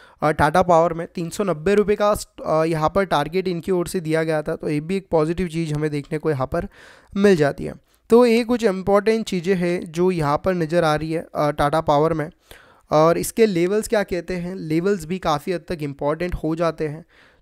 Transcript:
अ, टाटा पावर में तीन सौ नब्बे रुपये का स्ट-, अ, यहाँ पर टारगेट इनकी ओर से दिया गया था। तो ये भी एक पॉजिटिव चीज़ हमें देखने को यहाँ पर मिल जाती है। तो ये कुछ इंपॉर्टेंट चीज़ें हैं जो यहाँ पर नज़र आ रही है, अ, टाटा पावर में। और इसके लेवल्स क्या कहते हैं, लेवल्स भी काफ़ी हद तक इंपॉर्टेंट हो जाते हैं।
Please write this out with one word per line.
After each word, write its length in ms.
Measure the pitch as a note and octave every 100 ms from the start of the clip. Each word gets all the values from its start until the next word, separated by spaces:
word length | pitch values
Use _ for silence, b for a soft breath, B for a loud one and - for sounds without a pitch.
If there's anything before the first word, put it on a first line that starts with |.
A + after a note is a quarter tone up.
| B B
अ, 80 | D3+
टाटा 300 | D#3 D3+ E3
पावर 320 | F3+ E3 E3+
में 140 | E3 F3
तीन 220 | - E3
सौ 140 | -
नब्बे 320 | G3+ D#3+ D#3 G3+
रुपये 200 | G3+ G#3
का 200 | G#3 G#3
स्ट-, 260 | - - -
अ, 180 | D#3
यहाँ 280 | D#3+ D#3+ D#3 F3+
पर 80 |
टारगेट 440 | G3 D3+ D3 F3 F#3
इनकी 240 | E3+ D#3+
ओर 160 | F#3 E3+
से 120 | F#3+
दिया 240 | D#3 D#3
गया 180 | D#3+ D#3
था। 140 | D3+ E3
तो 140 | -
ये 100 | D3+
भी 180 | D#3 F#3+
एक 100 | F#3
पॉजिटिव 360 | E3 D#3 E3+ F3+
चीज़ 260 | D#3 E3
हमें 180 | D3 D3+
देखने 260 | D3 C3+ D#3
को 120 | D#3
यहाँ 180 | C#3+ C3
पर 200 | E3 G3 B B B B G3
मिल 180 | G3+ F3+
जाती 280 | D3 -
है। 260 | D3 - _ _ -
तो 160 | A#3 B3
ये 180 | A3+
कुछ 200 | A3+ A#3+
इंपॉर्टेंट 640 | A3 F#3+ F#3 G3 G3+ A3+ G#3+
चीज़ें 300 | F#3 E3 G3
हैं 360 | F3 F3+ F3
जो 200 | D#3 F3+
यहाँ 300 | F3+ D3 D3+ -
पर 80 |
नज़र 300 | F#3 D#3 F3
आ 120 | D#3+ D3+
रही 160 | D#3+
है, 160 | D#3+ - -
अ, 160 | D3+
टाटा 300 | D3 D3 D#3+
पावर 320 | E3 D3 D#3+
में। 160 | D#3+ D3+ - B B B B _
और 260 | D3+ D#3+ E3+
इसके 280 | F3 - A3
लेवल्स 420 | E3+ F3 G#3 G#3+
क्या 160 | A3+
कहते 320 | G3 F3+ E3+ F3+
हैं, 200 | F3 F#3+
लेवल्स 500 | E3 D#3 F3+ G3+ D#3
भी 140 | F3+
काफ़ी 340 | F3 D3 F#3+
हद 80 | F3 D#3+
तक 100 | F3
इंपॉर्टेंट 540 | D3 C#3 C#3+ D#3+ F3+ E3+
हो 200 | D#3+ D#3+
जाते 320 | E3+ D#3+ D#3
हैं। 180 | D3+ F3 b b b